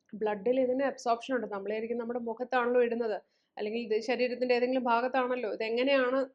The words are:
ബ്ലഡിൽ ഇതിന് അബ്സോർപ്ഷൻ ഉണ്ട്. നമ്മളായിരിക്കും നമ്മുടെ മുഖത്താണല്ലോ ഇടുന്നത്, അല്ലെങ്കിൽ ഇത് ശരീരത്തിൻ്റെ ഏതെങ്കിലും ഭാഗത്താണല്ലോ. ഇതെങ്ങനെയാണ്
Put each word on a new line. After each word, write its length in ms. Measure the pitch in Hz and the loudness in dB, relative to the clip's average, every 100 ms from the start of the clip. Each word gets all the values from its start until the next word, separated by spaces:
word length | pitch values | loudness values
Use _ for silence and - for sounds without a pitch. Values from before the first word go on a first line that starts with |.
| _ | _
ബ്ലഡിൽ 460 | 208 214 208 208 254 | -6 -4 -2 0 2
ഇതിന് 240 | 254 254 | 2 2
അബ്സോർപ്ഷൻ 520 | 269 - 247 233 - 254 | 0 -2 -2 -2 0 -4
ഉണ്ട്. 120 | 208 | -2
നമ്മളായിരിക്കും 500 | 202 196 220 226 233 | -6 -4 -4 -4 -4
നമ്മുടെ 220 | 233 247 | -4 -6
മുഖത്താണല്ലോ 640 | 226 220 247 254 240 247 | -6 -6 -2 0 4 4
ഇടുന്നത്, 380 | 240 233 233 190 - _ _ - | 4 2 -2 -4 -6 _ _ -8
അല്ലെങ്കിൽ 360 | 208 226 233 | -6 -4 -2
ഇത് 80 | 214 | -2
ശരീരത്തിൻ്റെ 540 | 226 240 247 226 247 240 | 0 0 0 0 0 2
ഏതെങ്കിലും 280 | 247 262 | 2 0
ഭാഗത്താണല്ലോ. 680 | 240 233 254 262 247 254 220 | 2 2 2 0 0 -2 -4
ഇതെങ്ങനെയാണ് 720 | 202 220 233 262 277 254 262 269 | -4 -2 2 4 4 4 0 -2